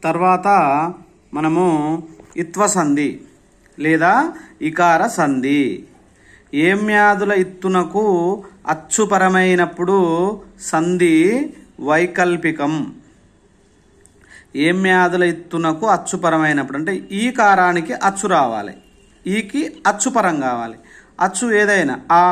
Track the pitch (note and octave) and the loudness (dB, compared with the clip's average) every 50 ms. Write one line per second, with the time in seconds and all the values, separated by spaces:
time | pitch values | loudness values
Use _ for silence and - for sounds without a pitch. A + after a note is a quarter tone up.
0 | - D#3+ E3 E3+ F3 F#3 F#3 F3+ F#3 G3+ G3+ F#3+ E3 C#3 C#3 D3 D#3 F3 F3+ - | -2 -2 -2 0 2 2 2 2 2 2 4 4 4 2 2 0 0 -2 -6 -10
1 | - _ _ _ _ _ - C#3+ D#3 D#3 D#3+ E3+ F3+ F3+ D#3+ D3+ D3 D3+ D#3+ D#3+ | -18 _ _ _ _ _ -8 -4 -2 0 0 2 2 2 2 0 0 -2 -4 -4
2 | D#3+ - - - - - - - E3+ E3 - F3+ G#3 G3+ - - E3 D3 C#3+ D3 | -6 -12 -20 -20 -20 -16 -8 -8 -8 -8 -2 -2 0 0 2 0 0 0 0 0
3 | D3+ C3+ - - - - _ _ _ _ _ _ _ _ _ - D3 D#3 D#3+ D#3+ | 0 -2 -4 -8 -16 -20 _ _ _ _ _ _ _ _ _ -6 -2 0 2 2
4 | D#3+ F3 G3+ A#3+ D4 E4+ - - - - - _ - D#3 D#3 - F3 F3 E3 E3 | 4 4 4 2 2 -2 -4 -10 -18 -20 -16 _ -8 -6 -2 2 2 4 4 2
5 | D3 - - - E3 C#3+ C#3 B2+ B2 C3+ C#3+ D3 C#3 A#2+ G2 - - - _ _ | 2 -2 -2 -2 -2 0 0 -2 0 0 0 0 0 -2 -4 -8 -12 -18 _ _
6 | _ _ _ _ _ _ - - _ _ - C#3+ D#3 F3 G3 G3+ G#3 G#3+ G#3+ G#3 | _ _ _ _ _ _ -20 -20 _ _ -4 0 0 2 2 0 0 0 2 4
7 | G#3 G#3 G#3 F#3+ G3+ G3+ G#3 G3 F#3 F#3 - - - F#3+ F#3+ F#3 F3+ - - G3 | 4 4 4 2 0 0 0 0 0 -2 -4 -6 -4 0 0 0 0 0 -2 -2
8 | A3 G#3+ F#3+ E3+ E3+ F3 G3 A3 - - - - _ - D#3+ D#3 - - - - | 0 2 2 2 0 -2 -4 -4 -8 -18 -20 -16 _ -6 -6 -6 -6 -6 -2 0
9 | A3 G3 G3 F#3+ F#3 F#3 F#3 F#3 F#3 F#3 F#3 F3+ F3 E3 E3+ - F3 F3 G3 G3 | 0 2 2 2 2 4 4 2 2 2 2 2 0 -2 -2 -4 -2 0 2 2
10 | F3+ E3+ E3 E3 F3+ G3 A3 G3+ - - - - - - - D#3+ E3 F3 F3+ F3+ | 2 2 2 0 0 -2 -4 -6 -14 -20 -20 -16 -12 -4 -2 -2 0 0 0 2
11 | F3 E3+ D#3+ D#3+ E3 F#3 A3 C4 D4 D#4 - - - _ _ - B2+ C3+ D3+ D#3+ | 2 4 4 4 4 4 2 0 -2 -6 -10 -16 -20 _ _ -12 -4 0 0 0
12 | F3 F3+ F3+ G3 F3+ F3+ F3 E3+ E3 E3 D3+ - C#3+ C#3+ D#3+ D#3 C3 - - - | 0 0 0 0 0 0 0 -2 -2 -4 -4 -2 -2 -2 -2 -4 -6 -8 -10 -18
13 | - _ _ _ _ _ _ _ _ _ _ _ _ _ _ _ _ _ _ _ | -20 _ _ _ _ _ _ _ _ _ _ _ _ _ _ _ _ _ _ _
14 | _ _ _ _ _ _ - - - _ _ C3+ C#3+ D#3+ F3+ F#3 F#3+ F#3 F#3 F#3 | _ _ _ _ _ _ -20 -20 -20 _ _ -2 0 0 0 0 2 2 4 4
15 | F3+ F3 F3 F#3 F3+ F3 E3 - - - - E3+ E3 D#3+ D#3 D#3+ - A3 G3 F3 | 4 2 2 2 0 0 0 -4 -10 -8 -6 -4 -2 -2 -2 -2 0 0 0 0
16 | F3 - - F3 E3 E3+ D#3+ D#3+ D#3 D3+ D3+ C#3+ C3+ C3 C3+ C#3+ D#3 F3+ F#3+ F#3 | 0 -6 -8 -2 0 0 0 2 0 0 0 -2 -2 -4 -6 -8 -6 -6 -6 -8
17 | - - G3 G3 A3+ B3 B3 B3 A3+ G#3 G3 F#3+ F3+ F3+ F3 F3 D#3+ D#3+ - - | -8 -8 -6 -4 -4 -4 0 2 4 4 4 4 4 2 2 0 -4 -4 -8 -2
18 | - G3 F#3+ G3 - G#3 F#3+ D#3+ C#3 A#2+ A2+ G#2+ G2+ G2+ - - _ _ _ _ | -2 -2 -2 -2 -2 0 2 2 2 0 -2 -6 -8 -10 -14 -18 _ _ _ _
19 | _ _ _ _ _ F3+ F#3+ A3 G#3+ G3+ - C#4 D#4+ D#4 - - - F#3+ G#3+ G3+ | _ _ _ _ _ -4 -4 -4 -4 -4 -4 -6 -6 -6 -8 -4 -2 -2 -2 -2
20 | - C4 G3 A#3 G3+ F#3 E3 D3 C3+ B2+ B2 A#2+ A#2 A2+ A2 - - - - - | -4 -4 -2 -2 -2 -2 -2 -2 -4 -6 -6 -6 -8 -10 -12 -16 -20 -20 -20 -20
21 | - _ _ - F3 F#3+ F#3+ - B3 A#3+ A3 G#3 G#3 G3+ G3+ G3 E3+ C#3 B2+ B2 | -20 _ _ -4 -4 -4 -2 -4 -4 0 0 2 2 2 2 0 0 -2 -4 -6
22 | - - - E3+ F3 F3+ | -4 2 2 4 4 4